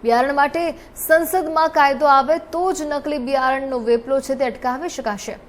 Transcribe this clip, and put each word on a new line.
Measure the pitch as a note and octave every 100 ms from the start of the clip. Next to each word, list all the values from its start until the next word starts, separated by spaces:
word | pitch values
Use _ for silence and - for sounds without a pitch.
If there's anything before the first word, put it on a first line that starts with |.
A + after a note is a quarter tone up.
બિયારણ | A3+ A#3 C4+ C#4+
માટે | C#4+ D#4 E4+ E4 - - -
સંસદમાં | D#4+ D#4+ F#4 D#4 D#4 D#4+ D#4+
કાયદો | C#4 C4 D4
આવે | C4+ C4+ E4 D#4+
તો | E4 F#4 F#4
જ | D4+
નકલી | D4 D4+ D4 B3
બિયારણનો | C#4 C4 C4+ C4+ B3+ A3+
વેપલો | A#3 A#3 C4+
છે, | C4+ C4
તે | C4
અટકાવી | A3+ B3+ B3+ E4 -
શકાશે. | A#3 G3+ - -